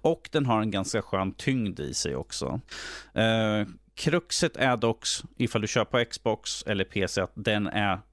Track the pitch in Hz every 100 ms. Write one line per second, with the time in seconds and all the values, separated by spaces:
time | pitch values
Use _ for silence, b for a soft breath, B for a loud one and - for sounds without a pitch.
0 | 156 160 - 156 131 110 107 98 92 110
1 | - 95 95 - - 135 104 80 71 64
2 | - 65 - - 65 90 - B B B
3 | B - 113 113 110 107 104 - _ -
4 | - 170 - - 165 - 135 120 117 110
5 | - - - - 123 113 104 123 107 123
6 | 120 - 117 107 - - - 101 92 101
7 | 90 - 92 - 107 107 101 107 101 95
8 | -